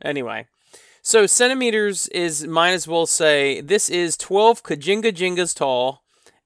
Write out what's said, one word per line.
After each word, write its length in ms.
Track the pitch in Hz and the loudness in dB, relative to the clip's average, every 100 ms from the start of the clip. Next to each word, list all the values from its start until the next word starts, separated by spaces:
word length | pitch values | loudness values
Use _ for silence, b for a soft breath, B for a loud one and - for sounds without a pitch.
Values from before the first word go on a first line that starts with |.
Anyway, 420 | 151 143 117 110 117 _ b b b b | -8 -6 -6 -10 -14 _ b b b b
so 240 | - 226 | 0 2
centimeters 840 | 196 - 254 262 240 214 208 185 - | 4 4 2 0 0 0 -2 -4 -6
is, 380 | 180 170 147 165 | -4 -4 -4 -2
might 260 | 160 175 | 2 2
as 140 | 180 156 | 0 -2
well 200 | 165 160 | -2 0
say, 560 | - 156 147 139 117 | 2 2 4 2 -2
this 260 | 143 208 - | 0 0 0
is 300 | 175 175 - | -2 -2 -4
twelve 440 | - 196 226 226 | -2 4 4 4
Kajinga 480 | - 147 143 214 220 | -2 -4 -2 0 -2
Jingas 460 | 170 180 180 170 - | -2 -2 -2 -2 -2
tall, 480 | 143 123 127 135 _ b b b | -2 0 -2 -4 _ b b b